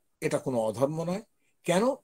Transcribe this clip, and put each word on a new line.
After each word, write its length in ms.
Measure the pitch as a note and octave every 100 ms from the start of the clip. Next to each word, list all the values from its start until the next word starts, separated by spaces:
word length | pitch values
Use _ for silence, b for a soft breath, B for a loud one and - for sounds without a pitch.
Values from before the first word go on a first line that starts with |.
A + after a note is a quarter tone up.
| _ -
এটা 180 | D#3+ C#3+
কোনো 220 | C#3+ B2
অধর্ম 440 | A2 G#2 C#3 D#3
নয়। 180 | E3 F#3+ - _ _ _
কেন? 200 | - F3 A#3+ C#4+